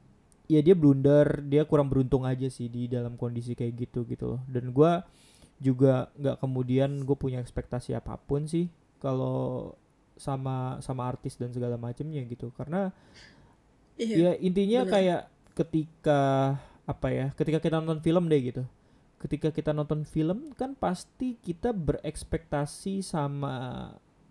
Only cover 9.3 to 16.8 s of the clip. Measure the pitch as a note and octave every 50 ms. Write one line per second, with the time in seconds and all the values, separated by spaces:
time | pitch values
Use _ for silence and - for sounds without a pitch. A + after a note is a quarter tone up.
9.3 | C3 C3 C3 B2+ B2+ B2+ A2 - - - _ _ _ _ _ _ _ - - -
10.3 | C#3 C3+ C3 C3 C3 C3 B2+ B2+ C3 B2 - - C3 C3 B2 B2+ B2+ - - C#3
11.3 | - - B2 B2 A#2+ B2 A#2+ A#2+ A#2+ A#2 A#2 A#2+ A#2+ - D3 D3+ D#3+ D3 B2+ A#2
12.3 | B2+ - - A#2+ - - C3 C#3 D#3 F#3 G3+ F#3 F#3+ _ _ - - - - -
13.3 | - - - _ _ _ _ _ _ _ _ _ _ - A#3 A3+ A3 E3 E3 F3+
14.3 | F3 - - F#3 F3+ F#3+ G3+ G3 A3 B3 - F#3 G#3+ G3+ F#3+ F3+ F3 - - -
15.3 | _ _ _ _ _ - E3 D#3+ - D#3+ D3+ D#3 - _ - D#3 D3 C#3+ C#3 C#3
16.3 | C3+ C3+ C3+ C3+ C#3 C3+ - - - -